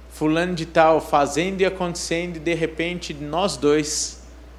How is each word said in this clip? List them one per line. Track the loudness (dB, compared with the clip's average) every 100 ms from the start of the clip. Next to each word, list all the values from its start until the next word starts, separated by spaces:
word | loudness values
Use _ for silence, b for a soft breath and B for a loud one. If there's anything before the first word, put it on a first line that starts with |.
| -18
Fulano | -2 0 2 0 -2
de | 0
tal | 4 6 6
fazendo | 4 2 2 0 -2 0
e | 0
acontecendo, | 0 -4 -4 -4 -4 -4 -6
e |
de | -2
repente | -2 -2 -4 -6 -6 -10
nós | -10 -6 -2 -2 0
dois | 2 2 0 -4 -6 -10 -20 -20 -20